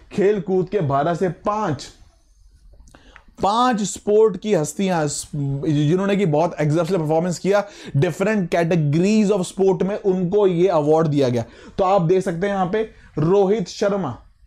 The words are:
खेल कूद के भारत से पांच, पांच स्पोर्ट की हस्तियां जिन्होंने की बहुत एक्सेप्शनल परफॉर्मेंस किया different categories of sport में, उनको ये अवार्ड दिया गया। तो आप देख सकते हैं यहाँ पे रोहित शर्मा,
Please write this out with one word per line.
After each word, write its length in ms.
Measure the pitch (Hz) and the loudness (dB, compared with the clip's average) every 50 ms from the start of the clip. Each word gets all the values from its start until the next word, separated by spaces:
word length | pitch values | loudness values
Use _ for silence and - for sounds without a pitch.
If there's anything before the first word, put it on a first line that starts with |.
| - - | -20 -8
खेल 300 | - - 208 196 214 208 | -4 0 2 2 0 0
कूद 280 | 175 - 190 185 175 - | -2 -2 -2 -2 -2 -2
के 100 | - 208 | -2 -2
भारत 400 | 165 131 139 139 147 170 175 165 | -2 0 0 0 0 -2 -2 -2
से 100 | 190 180 | -2 -4
पांच, 580 | 160 - - 208 208 214 214 180 143 - - - - _ - - _ _ _ _ _ _ _ - - - - - - - - - - - _ - - - - - _ - - | -4 -4 -4 -4 -4 -2 -2 -4 -4 -6 -8 -14 -20 _ -20 -20 _ _ _ _ _ _ _ -20 -20 -20 -20 -20 -20 -20 -20 -20 -20 -20 _ -20 -20 -20 -20 -20 _ -4 -2
पांच 380 | 190 208 233 247 254 254 202 | 0 2 2 2 2 2 0
स्पोर्ट 560 | 208 180 - - - - 208 214 220 220 180 | -2 -4 -6 -6 -2 2 4 4 4 4 2
की 160 | 185 - 214 208 | -2 -2 0 0
हस्तियां 540 | 170 151 147 - - 196 185 185 165 151 147 143 - - - - 147 139 139 139 139 151 160 | 0 0 -2 -4 -4 -2 0 0 0 -2 -2 -4 -8 -10 -10 -8 -6 -4 -4 -4 -4 -2 0
जिन्होंने 440 | 147 147 151 147 175 185 196 196 202 | 0 0 2 2 0 0 0 0 0
की 100 | 190 208 | 0 0
बहुत 300 | 165 147 147 165 175 - - | 0 2 0 0 0 -2 -2
एक्सेप्शनल 360 | 151 151 147 170 170 151 196 | -2 0 0 0 0 0 -2
परफॉर्मेंस 420 | 180 156 147 160 160 170 180 170 - | -2 0 0 0 0 0 0 -4 -2
किया 240 | - 185 196 208 202 202 - - - - - | 0 0 0 0 0 -4 -10 -18 -14 -4 0
different 520 | 139 160 180 156 - 196 208 220 208 185 170 - | 0 0 0 0 0 -2 0 0 0 -2 0 0
categories 760 | 175 170 165 180 165 151 143 139 165 180 202 214 214 214 190 | 0 0 2 0 0 0 2 2 2 2 4 4 4 4 2
of 220 | 208 196 180 - - | 2 0 -2 -4 -2
sport 300 | - 190 190 190 185 190 | 0 0 0 2 0 -2
में, 180 | 190 208 214 | -4 -4 -2
उनको 460 | - 202 185 185 185 170 202 208 208 | -2 -2 0 0 -2 0 2 2 2
ये 200 | 190 175 165 175 | 2 2 2 2
अवार्ड 400 | 196 180 156 147 147 156 160 165 | 2 2 2 2 4 2 2 2
दिया 220 | 160 143 143 135 123 | 2 2 0 0 0
गया। 140 | 120 120 113 - - - - - - | 0 -2 -4 -6 -12 -20 -20 -10 -4
तो 60 | - 196 | -2 0
आप 180 | 185 196 202 | 2 2 2
देख 220 | 170 160 190 185 185 | 4 2 2 2 0
सकते 240 | 202 170 165 185 | -2 -4 -4 -4
हैं 60 | 202 202 | -4 -2
यहाँ 160 | 196 185 170 196 | -2 -2 -2 -2
पे 80 | 214 220 220 - - - - - | -4 -4 -6 -10 -18 -20 -12 -6
रोहित 500 | - - 160 190 202 196 185 208 226 175 | -2 0 2 2 4 4 2 0 -2 -2
शर्मा, 500 | - - - 214 202 202 202 180 135 110 - - _ _ _ - | -6 -6 -4 -2 -2 0 -2 -4 -6 -8 -10 -16 _ _ _ -20